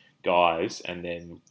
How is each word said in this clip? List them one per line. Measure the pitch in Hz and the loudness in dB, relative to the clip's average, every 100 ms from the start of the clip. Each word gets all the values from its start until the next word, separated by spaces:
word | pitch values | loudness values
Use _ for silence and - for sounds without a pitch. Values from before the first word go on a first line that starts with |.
| _ _ | _ _
guys, | - 87 87 82 101 - | 2 4 4 2 -2 -4
and | - 87 | -10 -10
then | 87 85 85 82 _ | -8 -8 -10 -18 _